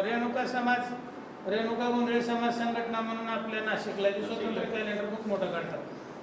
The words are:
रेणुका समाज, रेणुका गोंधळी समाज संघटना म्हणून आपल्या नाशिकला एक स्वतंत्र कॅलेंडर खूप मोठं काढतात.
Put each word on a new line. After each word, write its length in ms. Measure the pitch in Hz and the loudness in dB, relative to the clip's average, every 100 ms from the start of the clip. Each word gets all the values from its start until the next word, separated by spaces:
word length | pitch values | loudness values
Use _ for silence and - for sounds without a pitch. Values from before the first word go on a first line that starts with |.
रेणुका 440 | 196 233 240 254 247 | 4 2 2 0 0
समाज, 320 | 254 240 247 247 - - - - - 196 | 2 4 4 2 -6 -8 -10 -12 -6 0
रेणुका 400 | 214 226 226 247 | 0 2 2 2
गोंधळी 340 | 240 240 240 | 4 4 4
समाज 360 | 233 233 240 240 | 2 2 2 2
संघटना 420 | 233 233 226 226 | 0 0 0 -2
म्हणून 280 | 226 226 226 | -2 -2 -2
आपल्या 340 | 220 220 220 | -2 -2 -2
नाशिकला 460 | 214 196 208 196 196 | 0 0 -2 2 2
एक 180 | 202 214 | 2 -2
स्वतंत्र 340 | 226 226 214 | -2 -2 0
कॅलेंडर 440 | 208 220 208 208 | 0 -2 -2 -2
खूप 240 | 202 214 214 | -2 -2 0
मोठं 180 | 196 175 | 0 0
काढतात. 320 | 170 165 - - - - - | -2 -4 -6 -8 -12 -12 -12